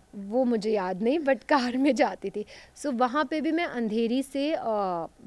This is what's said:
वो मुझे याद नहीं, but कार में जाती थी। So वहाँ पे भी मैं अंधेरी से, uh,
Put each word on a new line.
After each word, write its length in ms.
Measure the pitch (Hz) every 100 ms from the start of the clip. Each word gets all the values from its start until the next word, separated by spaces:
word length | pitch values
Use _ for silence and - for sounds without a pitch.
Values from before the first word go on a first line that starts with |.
| _ 208
वो 280 | 196 233
मुझे 280 | 254 233 202
याद 300 | 214 185 185
नहीं, 180 | 226 311
but 240 | 277 269
कार 340 | - 294 247 254
में 180 | 277 226
जाती 340 | 240 190 196
थी। 160 | 202 208 - - -
So 160 | 294
वहाँ 320 | 240 247 269 302
पे 160 | 311
भी 100 | 285
मैं 140 | 320 349
अंधेरी 580 | 240 226 220 233 247
से, 320 | 262 277 285 320
uh, 520 | - 214 196 175 165 -